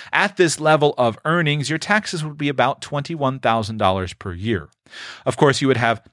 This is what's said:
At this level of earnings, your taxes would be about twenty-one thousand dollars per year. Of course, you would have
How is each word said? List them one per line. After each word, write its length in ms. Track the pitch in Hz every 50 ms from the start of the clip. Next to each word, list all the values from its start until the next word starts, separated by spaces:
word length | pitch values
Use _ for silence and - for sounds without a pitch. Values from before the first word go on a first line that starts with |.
| - -
At 240 | - 156 190 202 -
this 220 | - 180 156 - -
level 360 | 151 156 156 147 147 147 - -
of 200 | 123 117 104 - -
earnings, 460 | 151 165 175 165 147 147 151 127 131
your 80 | 156 156
taxes 460 | - - 208 214 208 - 190 160 156
would 140 | 151 147 151
be 100 | 147 143
about 320 | 135 127 120 131 - -
twenty-one 600 | - - 147 143 143 - 170 151 139 131 131 127
thousand 380 | 123 117 113 113 107 113 113 107
dollars 340 | 104 92 95 95 92 90 -
per 180 | - - 98
year. 360 | 87 87 101 113 110 85 71 - _ _ _ _ - - - - - - -
Of 100 | 127 -
course, 240 | - 156 139 127 -
you 80 | 139 135
would 80 | 123
have 260 | 117 123 117 113 - - _